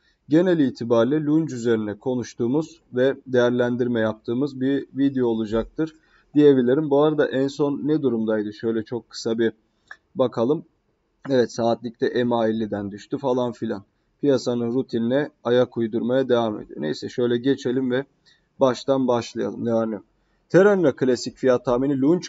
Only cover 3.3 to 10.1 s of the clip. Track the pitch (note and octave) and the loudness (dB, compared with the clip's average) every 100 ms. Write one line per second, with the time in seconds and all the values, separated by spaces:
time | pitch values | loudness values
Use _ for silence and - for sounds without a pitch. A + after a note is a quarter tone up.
3.3 | B2 A#2+ B2 A#2+ B2 B2 A#2+ A2 A2 - | 2 2 2 0 0 -2 0 -2 -4 -6
4.3 | A#2+ C#3+ B2+ C3 C#3 - B2+ C#3 C3 A#2+ | -4 -4 -4 -2 -2 -4 -2 0 0 0
5.3 | A2+ A2 A2 A2 - D#3+ - _ _ _ | 0 -2 -2 -4 -6 -8 -8 _ _ _
6.3 | D3 D3 C3+ A#2+ C3+ D#3 C#3 D3+ D3+ D3 | 6 6 6 4 2 2 2 2 2 0
7.3 | C3 C3+ C3+ C#3+ C#3+ C#3 D3+ C3+ A#2 A2 | 0 -2 -2 -2 -2 -2 0 0 0 0
8.3 | A2 G#2 G#2+ A#2 A2+ A2 A#2+ - - A#2 | -2 -4 -4 -4 -2 -4 -8 -10 -8 -4
9.3 | A2+ A2+ - _ _ - - _ | 0 0 -2 _ _ -20 -20 _